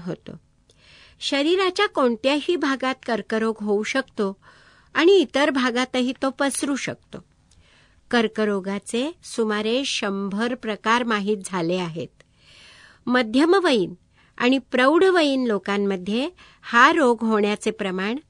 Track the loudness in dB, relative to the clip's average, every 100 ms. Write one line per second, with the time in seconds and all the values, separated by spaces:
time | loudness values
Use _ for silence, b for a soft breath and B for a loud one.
0 | -8 -10 -12 -20 _ _ _ b b b
1 | b b -4 0 2 2 0 0 0 2
2 | 0 0 0 0 0 -2 -2 -2 -4 -6
3 | -4 -6 -4 -2 -2 -4 -2 -2 0 -4
4 | -4 -4 -4 -6 b b b b b 2
5 | 6 6 4 2 0 2 0 0 -2 -2
6 | -2 -2 -4 -2 -2 -2 -4 -4 -6 -10
7 | _ -20 -20 _ _ b b b b b
8 | _ 0 0 0 -2 -2 -4 -8 -6 -4
9 | -4 -8 -10 -4 -2 -2 -2 -2 -2 -4
10 | -4 -4 -4 -4 -4 -4 -6 -4 0 0
11 | 2 -2 -2 -4 -4 -4 -2 -2 -4 -8
12 | -12 _ _ B B B B B B B
13 | -2 0 2 2 4 4 4 2 0 -6
14 | _ b b b 0 0 0 2 4 6
15 | 4 4 2 0 0 -2 -2 -2 -2 -2
16 | -4 -4 -4 b b b 0 6 6 6
17 | 2 2 0 0 0 0 -4 -4 -6 -4
18 | -6 -6 -10